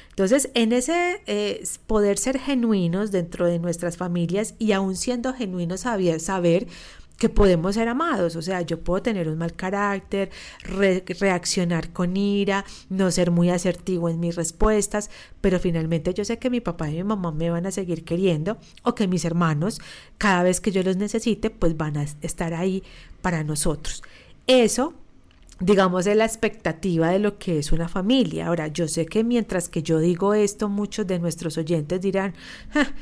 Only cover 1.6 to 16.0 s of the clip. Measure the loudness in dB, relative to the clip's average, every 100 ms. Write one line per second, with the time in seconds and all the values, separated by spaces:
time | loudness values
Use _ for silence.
1.6 | -8 -10 0 2 2 2 0 -2 -2 0
2.6 | 2 2 2 0 0 -2 -4 0 0 2
3.6 | -2 -2 -4 -4 -4 -2 0 -2 -4 -2
4.6 | 0 2 0 -2 -4 -2 -4 -4 -6 -4
5.6 | -4 -4 -2 0 2 0 -2 0 4 2
6.6 | 0 -12 -20 -20 -20 -2 2 6 6 6
7.6 | 2 0 0 0 0 0 0 -2 -4 -4
8.6 | -4 -4 0 0 0 -2 -2 -2 -6 -4
9.6 | -4 -2 -2 -2 -4 -4 -4 -6 -18 -16
10.6 | -8 2 2 2 -2 0 0 2 0 0
11.6 | 0 0 -4 -4 -2 0 0 2 0 -2
12.6 | -4 -16 -8 0 2 2 2 4 4 2
13.6 | 0 -2 -4 -2 -2 -2 -2 -2 -6 2
14.6 | 4 4 2 -4 -6 -14 -20 -2 0 2
15.6 | 0 0 0 0